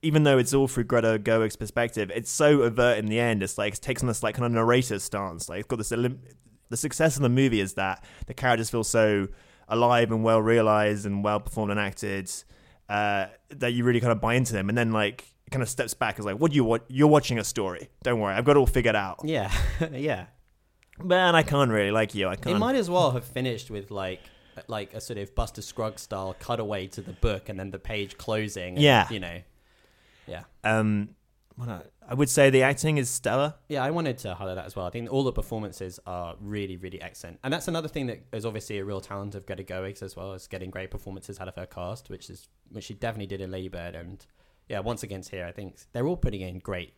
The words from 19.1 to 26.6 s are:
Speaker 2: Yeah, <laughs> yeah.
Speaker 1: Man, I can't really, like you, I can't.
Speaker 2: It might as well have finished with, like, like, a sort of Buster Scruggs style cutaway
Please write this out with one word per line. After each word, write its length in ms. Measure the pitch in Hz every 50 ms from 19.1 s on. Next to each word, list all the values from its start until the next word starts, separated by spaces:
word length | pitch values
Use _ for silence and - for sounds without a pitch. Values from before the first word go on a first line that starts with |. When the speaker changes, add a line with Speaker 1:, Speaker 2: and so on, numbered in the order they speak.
| 92 - -
Speaker 2:
Yeah, 260 | 151 160 131 101 98 98 - - - -
<laughs> 160 | - 165 160
yeah. 360 | 143 127 139 156 127 92 87 - _ _ _ _ _ _ _ _ _ _ _ _ _ - 175
Speaker 1:
Man, 320 | 175 180 185 185 175 170
I 80 | 165 151
can't 280 | - 143 143 139 123
really, 200 | 113 107 101 98
like 240 | 104 110 110 104 -
you, 120 | 104 95 92
I 60 | 92 -
can't. 180 | - - 175
Speaker 2:
It 40 | 208
might 160 | 214 240 262
as 140 | 262 214 170
well 220 | 170 180 175 143
have 140 | 127 123 120
finished 440 | - - 127 127 127 120 110 - -
with, 220 | 110 104 98 -
like, 300 | 104 101 95 92 92 87 - - _ _ _ _ _ - - -
like, 260 | 113 107 101 - -
a 80 | 110
sort 180 | - - 120 104
of 140 | 101 95 _
Buster 260 | - 117 107 - -
Scruggs 420 | 104 - - - 110 110 104 - -
style 320 | - 107 95 95 95 92 -
cutaway 480 | - - 120 113